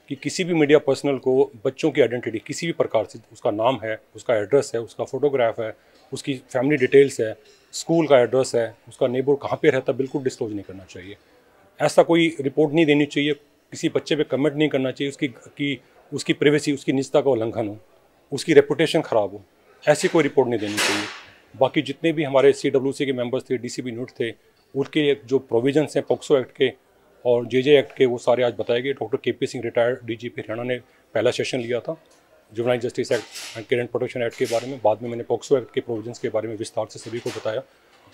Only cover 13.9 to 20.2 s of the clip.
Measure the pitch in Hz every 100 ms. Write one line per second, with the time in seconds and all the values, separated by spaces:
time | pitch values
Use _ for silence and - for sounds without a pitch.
13.9 | 139 - 151 151 131 147 143 151 139 131
14.9 | 127 143 139 147 113 - - 143 135 _
15.9 | _ _ 135 - 156 151 147 156 139 -
16.9 | 135 131 151 135 120 117 107 104 101 _
17.9 | _ _ _ _ 139 - 143 139 143 156
18.9 | 165 - 117 98 104 - _ _ _ -
19.9 | 151 180 170